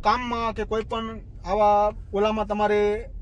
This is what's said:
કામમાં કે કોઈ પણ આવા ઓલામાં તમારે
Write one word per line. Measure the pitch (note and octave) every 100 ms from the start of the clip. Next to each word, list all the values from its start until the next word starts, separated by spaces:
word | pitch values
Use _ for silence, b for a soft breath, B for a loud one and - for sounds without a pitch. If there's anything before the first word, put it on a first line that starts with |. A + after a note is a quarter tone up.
કામમાં | G#3+ A#3 A#3+ A#3 A#3
કે | A3
કોઈ | G#3 A3
પણ | G#3+ A3+ A3 A3 - -
આવા | F3+ G3+ G#3 G#3 G#3 G#3 -
ઓલામાં | G3 G#3+ A3 G#3
તમારે | G#3 G#3 G#3 G#3 G#3 A#3 -